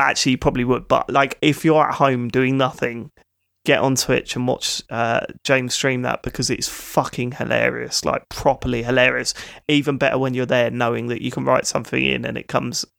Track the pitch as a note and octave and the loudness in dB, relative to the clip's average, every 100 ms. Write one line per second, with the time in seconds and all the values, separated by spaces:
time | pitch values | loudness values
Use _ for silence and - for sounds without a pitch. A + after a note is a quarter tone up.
0 | C#3 - C3+ B2+ D3 B2+ B2 B2 - C3+ | 2 2 0 2 0 0 0 0 2 0
1 | - C#3 C#3 - D3+ C#3+ E3 D#3 C#3+ B2+ | 2 2 2 2 0 2 4 4 2 2
2 | C#3 B2+ A#2+ B2+ C3 C3+ C3 - B2 A#2 | 2 2 0 2 2 2 0 -2 -6 -6
3 | G#2+ _ _ _ _ _ - C#3+ C3 C3 | -12 _ _ _ _ _ 2 4 4 2
4 | - C3 - B2+ B2 - - - - A#2 | 2 0 0 -4 -2 -2 -4 -6 -6 -4
5 | A#2 A#2 - - - C3 B2 - C#3 B2+ | 0 0 -2 -8 0 2 2 -2 0 0
6 | B2 A#2 B2+ - A#2+ A#2 - - - - | -2 -4 -6 -4 -2 -2 -4 -8 -2 -2
7 | B2+ - B2 B2+ B2 A#2+ A#2+ A#2+ B2 - | -2 -4 -6 -4 -2 2 2 0 -4 -4
8 | - - - - C#3+ C3 B2+ A#2+ A#2 B2+ | -2 -4 -6 -2 0 0 -2 -4 0 4
9 | B2+ B2+ B2+ - - - - D3 C#3+ C3+ | 4 2 -4 -6 -12 -10 2 2 2 0
10 | C#3 B2+ C3 B2+ B2+ B2+ A#2 A#2+ A#2 A#2 | 2 2 0 -2 2 2 2 0 0 0
11 | A#2+ A#2 B2+ C3+ C3 B2+ - C#3+ B2 C3 | -4 -4 -4 -2 2 2 2 -4 -2 -2
12 | C3 C3 A#2+ B2+ - C3 B2+ A#2+ - | 0 0 -4 -8 -4 -4 -2 -8 -10